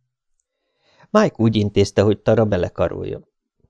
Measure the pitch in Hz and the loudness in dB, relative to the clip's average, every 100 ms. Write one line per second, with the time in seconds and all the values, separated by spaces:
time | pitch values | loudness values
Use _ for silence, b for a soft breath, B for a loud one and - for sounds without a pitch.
0 | _ _ _ _ _ _ b b b b | _ _ _ _ _ _ b b b b
1 | b 214 202 - 113 107 101 98 101 - | b 0 0 0 0 0 0 0 0 2
2 | 101 101 - 113 107 95 87 - 87 92 | 0 0 0 0 0 -2 -4 -4 -4 -4
3 | 95 - - _ _ _ _ | -10 -12 -16 _ _ _ _